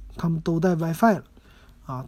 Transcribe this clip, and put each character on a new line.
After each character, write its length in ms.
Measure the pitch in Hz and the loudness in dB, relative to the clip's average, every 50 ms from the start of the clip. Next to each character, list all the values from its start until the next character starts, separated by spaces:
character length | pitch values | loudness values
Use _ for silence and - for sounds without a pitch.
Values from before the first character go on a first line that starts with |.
| - - - | -16 -16 -10
他 120 | - - 170 | -4 -2 -2
们 100 | 165 160 | -2 -2
都 200 | - 175 165 165 | -2 -2 0 2
带 160 | 170 185 175 | 2 2 2
WiFi 380 | 160 165 165 165 - 233 226 196 | 0 -2 -4 0 4 4 4 4
了 100 | 135 - - _ - _ - - - - - - - - | 2 -2 -10 _ -20 _ -20 -20 -20 -20 -20 -20 -20 -16
啊， 180 | - 131 127 131 | -12 -12 -12 -8